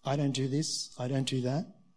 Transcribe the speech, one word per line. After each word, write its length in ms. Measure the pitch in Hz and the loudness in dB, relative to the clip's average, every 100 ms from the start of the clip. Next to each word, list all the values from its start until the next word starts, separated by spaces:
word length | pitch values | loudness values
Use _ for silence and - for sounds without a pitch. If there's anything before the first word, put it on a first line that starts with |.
| - | 0
I 100 | 143 | 2
don't 180 | 143 | 2
do 140 | 131 131 | 2 0
this. 460 | 139 156 - - - | 0 0 -4 -6 -6
I 80 | 123 | 0
don't 200 | 135 131 | 0 2
do 140 | 131 | 0
that. 240 | 123 139 202 - - | 0 0 -4 -10 -20